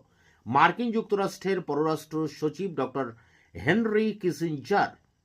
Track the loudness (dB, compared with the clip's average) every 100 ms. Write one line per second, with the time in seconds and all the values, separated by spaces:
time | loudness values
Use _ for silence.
0 | _ _ _ _ 0 4 4 4 -2 -2
1 | 0 0 0 -4 -4 -2 -2 0 0 -2
2 | -4 -4 -4 -2 -4 -4 -6 -4 -4 -4
3 | -6 -8 _ _ _ -4 0 2 2 2
4 | 0 0 -4 -2 -4 -4 0 2 2 -4
5 | _ _